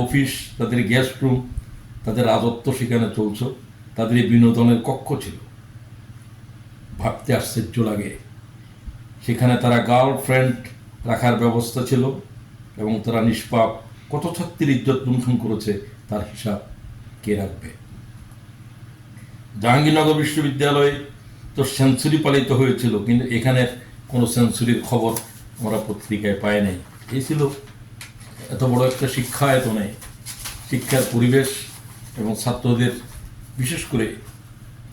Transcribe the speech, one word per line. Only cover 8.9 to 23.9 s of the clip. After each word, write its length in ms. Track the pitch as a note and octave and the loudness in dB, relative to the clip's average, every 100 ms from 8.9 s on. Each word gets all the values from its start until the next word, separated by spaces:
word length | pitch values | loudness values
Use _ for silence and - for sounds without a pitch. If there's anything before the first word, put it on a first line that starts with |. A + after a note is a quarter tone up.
| - - - - | -16 -18 -10 -4
সেখানে 280 | A#2 B2 B2 | 2 4 4
তারা 140 | B2 A#2+ G#2+ | 4 2 4
গার্লফ্রেন্ড 640 | B2 C3+ A#2+ - C3 C3 - - - - - A#2+ | 4 4 2 0 2 2 0 -6 -18 -20 -10 -4
রাখার 300 | A2+ B2 A2 | 0 2 4
ব্যবস্থা 460 | A#2 A#2 A#2 B2+ - | 2 2 -2 -4 0
ছিল 140 | C3 C3+ - - - - - - - | 2 2 -2 -10 -18 -20 -20 -18 -6
এবং 160 | G#2+ A2 A#2 | -4 -2 -2
তারা 160 | A2+ | 0
নিষ্পাপ 480 | A2+ G#2+ - A#2+ A2+ - - - - | 2 0 0 2 2 0 -12 -20 -8
কত 160 | D3 E3+ F3 | -6 -4 -6
ছাত্রীর 320 | E3+ - D3 | -8 -2 2
ইজ্জত 300 | A#2+ A2 G2+ A#2 | 2 2 0 0
লুণ্ঠন 300 | B2+ B2+ A#2+ | 0 0 0
করেছে, 340 | A2 G#2+ G#2 G2 - - - | 0 -4 -2 -4 -6 -16 -8
তার 120 | - - | -8 -8
হিসাব 280 | - G#3 G3+ - - - - - - | -8 -6 -6 -8 -18 -18 -18 -18 -10
কে 120 | G#2+ G2+ | -4 -2
রাখবে? 340 | F#2 E2 - - - - - - - - - - - - - - - - - - - G#2 | -4 -8 -16 -18 -20 -20 -18 -20 -20 -20 -20 -20 -20 -20 -20 -20 -20 -20 -20 -20 -16 -2
জাহাঙ্গীরনগর 520 | A2 C3+ D3+ D#3 D3+ | 4 6 6 6 6
বিশ্ববিদ্যালয়ে 800 | D3+ D3 D#3 C#3+ C3 C#3+ C#3+ C#3+ - - - - - - - | 4 2 0 0 2 2 4 4 2 -8 -18 -20 -20 -10 -2
তো 60 | |
সেঞ্চুরি 540 | C3+ - C3+ B2+ - D#3 | -2 4 4 4 2 2
পালিত 320 | D3+ C#3 C3 | 4 2 4
হয়েছিল, 420 | B2 C3 - A#2+ G#2 A2 | 2 2 2 2 0 2
কিন্তু 180 | A#2+ B2 A2+ | 2 2 0
এখানের 340 | B2+ B2+ B2 - - | 2 2 2 -2 -16